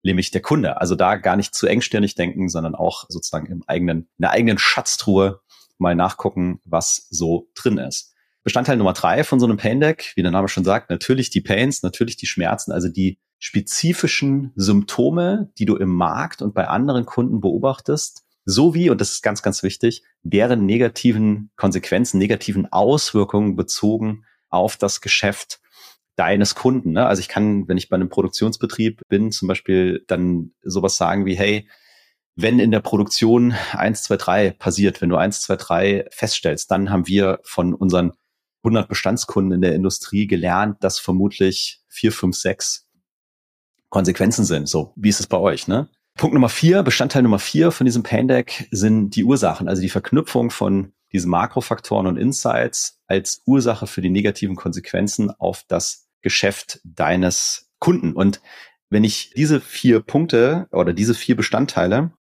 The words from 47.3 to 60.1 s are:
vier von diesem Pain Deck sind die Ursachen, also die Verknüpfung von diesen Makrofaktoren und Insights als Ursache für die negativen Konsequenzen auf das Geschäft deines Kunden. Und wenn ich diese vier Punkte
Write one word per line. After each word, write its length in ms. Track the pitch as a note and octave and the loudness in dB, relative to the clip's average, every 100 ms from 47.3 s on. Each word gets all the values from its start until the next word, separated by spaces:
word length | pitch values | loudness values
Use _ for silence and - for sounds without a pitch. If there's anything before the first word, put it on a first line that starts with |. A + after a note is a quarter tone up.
| G2+ | 4
vier 320 | - D3+ E3 | 0 2 2
von 140 | - B2+ | 4 2
diesem 180 | A#2+ | 2
Pain 240 | G#2 A2 B2+ | 0 0 2
Deck 400 | B2+ - - - | 2 0 -8 -8
sind 460 | - G#2 A2 G2+ A2+ | 0 2 2 2 0
die 80 | |
Ursachen, 460 | A#2 C3+ F#2+ D#2 E2+ | 2 2 2 0 -2
also 120 | F#2+ | -2
die 60 | F#2 | -2
Verknüpfung 640 | F#2+ - D#2+ - B2 A#2 | -4 0 0 0 -2 -2
von 400 | - G2+ G2 G2 _ _ | -2 0 0 -2 _ _
diesen 160 | G2 F2 | -4 0
Makrofaktoren 800 | F2 A#2 - - A2+ - A2 F#2+ | 0 0 -2 -4 -6 -2 0 0
und 80 | E2+ | 0
Insights 840 | A#2+ C#3 A#2+ - A#1+ - - - - | 0 0 0 0 -2 -4 -8 -10 -4
als 360 | G2 - - - | -2 -2 -4 2
Ursache 400 | C#3 A#2+ G#2+ G#2+ | 2 2 -2 -4
für 140 | - | -4
die 80 | F#2 | 0
negativen 460 | F#2 G#2 - G2+ F#2 | 0 0 -2 -4 -4
Konsequenzen 760 | F#2+ F2 - F#2 G2+ - G#2 | -6 -8 -6 -4 -2 -2 -4
auf 360 | - F2 F2+ - | -2 -6 -6 -4
das 400 | E2+ - - _ _ | -4 -4 -8 _ _
Geschäft 580 | F#2 - G2+ G2 - - E2+ | -4 0 0 -2 -8 -16 -14
deines 840 | E2 D2+ F2+ F2+ - - - - _ | -4 0 2 2 0 -4 -6 -12 _
Kunden. 340 | - F3+ E2+ | 0 0 0
Und 260 | - G2 G2+ - - - _ _ | 2 2 0 -6 -20 -20 _ _
wenn 140 | G#2+ | 2
ich 300 | G#2+ - - C3+ | 2 0 -6 -2
diese 240 | D3+ D3 | 2 2
vier 400 | - - C3 A2+ | 0 0 4 4
Punkte 720 | - | 4